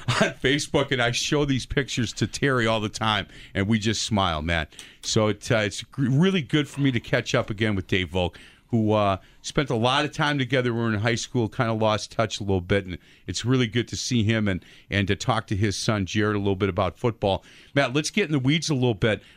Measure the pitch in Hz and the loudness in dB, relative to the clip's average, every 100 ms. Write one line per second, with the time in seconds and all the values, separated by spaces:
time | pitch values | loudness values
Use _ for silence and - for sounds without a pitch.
0 | - - 196 - 131 139 - 151 139 127 | -4 0 0 0 0 0 0 -2 0 0
1 | 120 120 - 147 139 131 - - 131 - | 0 0 -2 0 0 -2 0 -2 -2 -2
2 | 113 - 110 - 143 127 110 110 104 - | -4 -2 -4 0 0 2 2 0 -2 -2
3 | 110 104 90 - - 95 98 113 107 104 | 0 0 -2 -12 -8 -2 2 2 2 -2
4 | - 104 95 78 80 85 78 - - - | 0 0 0 0 -2 -2 -4 -10 -20 -14
5 | - 113 107 107 - 117 104 - - - | -2 2 2 0 0 0 0 -4 -12 -4
6 | 135 135 185 190 123 156 143 139 139 120 | 0 4 4 2 0 0 0 0 0 0
7 | - 131 113 127 110 104 110 98 - 98 | 0 -2 0 -2 -2 -2 0 0 -2 -2
8 | 85 92 87 - - - _ 117 107 107 | -2 -2 -2 -4 -20 -20 _ 0 2 2
9 | 101 95 - - - - 139 120 120 139 | 2 -2 -6 -16 -6 -4 -2 0 2 2
10 | 147 - 147 143 127 131 123 117 117 107 | -2 -2 -2 0 0 0 0 0 0 0
11 | 117 117 - 123 110 - 117 110 110 107 | 0 -2 -2 -2 -2 -2 -2 0 0 0
12 | - - 110 - 101 95 90 101 92 82 | -2 -4 -2 -2 0 0 2 0 0 -10
13 | - - - 95 117 131 120 120 113 98 | -14 -18 -10 -6 0 2 2 -2 -4 -6
14 | - 123 104 113 104 90 - - _ 101 | -2 2 2 2 2 -2 -6 -20 _ -2
15 | 98 98 - 113 - 98 107 - - 107 | 0 0 0 -2 0 0 0 0 0 0
16 | 95 107 107 104 101 95 101 90 92 - | 0 0 0 0 0 0 0 0 -2 0
17 | 123 110 101 95 - - - 143 131 135 | -4 0 -2 -2 -4 -20 -4 0 0 0
18 | 156 - 170 151 127 160 151 139 123 107 | 0 -2 0 0 2 0 0 2 2 2
19 | 117 98 - | 0 0 -6